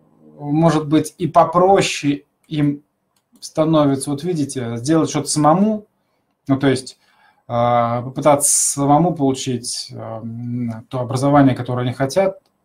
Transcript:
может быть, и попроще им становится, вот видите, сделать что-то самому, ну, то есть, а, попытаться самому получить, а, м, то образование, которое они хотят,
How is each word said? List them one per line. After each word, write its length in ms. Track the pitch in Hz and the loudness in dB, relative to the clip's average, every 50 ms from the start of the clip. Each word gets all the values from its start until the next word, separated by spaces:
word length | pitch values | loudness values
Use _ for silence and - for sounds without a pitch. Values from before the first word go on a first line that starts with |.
| _ _ _ _ _ - - | _ _ _ _ _ -20 -18
может 500 | 151 147 143 147 156 165 165 151 156 156 | -12 -4 0 2 4 4 4 4 2 0
быть, 280 | 143 156 156 - - _ | 2 0 0 0 -2 _
и 100 | - 180 | -6 -4
попроще 1000 | 147 - 170 165 165 - 180 180 190 196 180 165 - - - - 143 143 139 - _ _ _ _ | 2 4 4 4 4 4 2 4 6 4 4 2 0 -4 -4 -2 -2 -2 -4 -6 _ _ _ _
им 360 | - 165 147 147 147 143 - _ _ _ _ _ _ _ _ _ _ _ - | -8 -4 -2 0 0 -2 -4 _ _ _ _ _ _ _ _ _ _ _ -20
становится, 720 | - - - 160 156 160 160 151 147 143 135 131 - 151 | -18 -8 -2 -2 0 2 4 4 4 2 0 -2 -4 -6
вот 120 | 143 139 - | -6 -6 -4
видите, 540 | 180 175 151 139 135 - 131 117 117 117 | -4 -4 -4 -4 -4 -6 -8 -6 -6 -8
сделать 320 | 113 117 143 165 160 143 131 | -6 -2 0 2 2 2 0
что-то 180 | - 147 - | -2 -6 -4
самому, 580 | - - 151 143 147 160 185 202 220 214 208 - _ _ _ _ _ _ _ _ _ _ _ _ | -4 -2 2 4 4 4 4 2 0 0 -4 -8 _ _ _ _ _ _ _ _ _ _ _ _
ну, 100 | - 135 131 | -2 -2 2
то 80 | 147 | 2
есть, 320 | 135 127 - - - - _ _ _ _ _ _ _ _ _ _ | 0 0 0 -4 -10 -18 _ _ _ _ _ _ _ _ _ _
а, 560 | - 120 120 120 120 120 120 117 117 120 123 120 | -6 -2 0 0 2 2 2 0 0 -2 -4 -6
попытаться 480 | 135 131 147 135 151 143 143 - - | -8 -6 0 2 4 4 4 2 0
самому 640 | - - - - - 143 143 139 147 151 170 180 170 | 0 0 -2 -2 -4 -2 2 2 4 4 2 0 -2
получить, 760 | 139 139 135 131 - - 135 123 117 120 - - - - - 127 | 0 0 0 0 -2 -4 -6 -6 -6 -6 -10 -10 -12 -12 -14 -14
а, 260 | 113 110 113 113 110 | -14 -14 -14 -14 -12
м, 640 | 113 117 113 117 120 120 120 123 123 117 113 113 - - | -12 -12 -12 -10 -10 -8 -6 -6 -6 -8 -10 -12 -14 -10
то 100 | - 127 | -8 -6
образование, 560 | 123 113 120 120 135 143 143 143 139 135 120 | -6 -4 -4 -2 0 4 4 6 6 4 2
которое 260 | - 123 - 123 123 | 0 -4 -6 -4 -4
они 120 | 123 127 123 | -4 -4 -4
хотят, 460 | - 139 135 - 190 190 190 190 - _ _ _ _ | -4 -4 -2 0 0 0 0 -2 -6 _ _ _ _